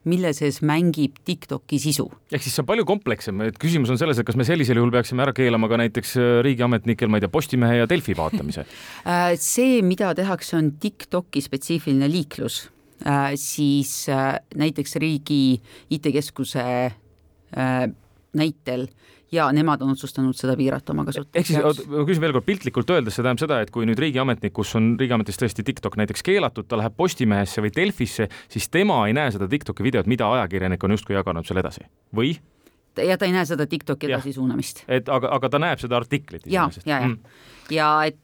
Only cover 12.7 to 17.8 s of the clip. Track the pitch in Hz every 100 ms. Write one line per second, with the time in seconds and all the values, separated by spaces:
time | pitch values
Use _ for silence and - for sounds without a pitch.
12.7 | _ _ - 147 143 139 143 - - 147
13.7 | 143 135 - - 135 135 - - 147 156
14.7 | 147 143 - 160 147 151 147 131 127 -
15.7 | - - 131 151 135 147 - 131 135 123
16.7 | 123 127 104 _ _ _ _ _ - 131
17.7 | 127